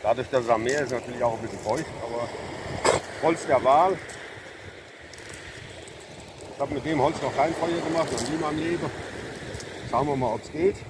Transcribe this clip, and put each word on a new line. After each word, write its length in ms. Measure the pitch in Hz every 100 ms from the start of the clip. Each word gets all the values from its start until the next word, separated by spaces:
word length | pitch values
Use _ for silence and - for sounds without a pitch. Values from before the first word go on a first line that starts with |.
Dadurch, 260 | 104 117 123
dass 140 | 131
es 60 | 117
am 140 | 113
Meer 180 | 120 143
ist, 100 | 135
natürlich 320 | 123 113 120
auch 100 | 120
ein 80 | 113
bisschen 180 | 113 98
feucht, 260 | 107 123 156 -
aber 260 | 117 117 117 - - - - - - - - -
Holz 220 | 156 165 -
der 160 | 135
Wahl. 340 | 120 143 180 180 - - - - - - - - - - - - - - - - - - - - - - - - -
Ich 80 | -
habe 120 | 139
mit 120 | 143 127
dem 160 | 156
Holz 200 | 135 160
noch 140 | 139 120
kein 180 | 151 160
Feuer 260 | 165 170
gemacht, 300 | 156 165 151
noch 100 | 123
nie 140 | 117 160
in 60 |
meinem 180 | 156 151
Leben. 320 | 160 170 151 - - - - - - - - - -
Schauen 180 | 120 143
wir 80 | 139
mal, 200 | 127 113
ob's 160 | -
geht. 240 | 151 180 202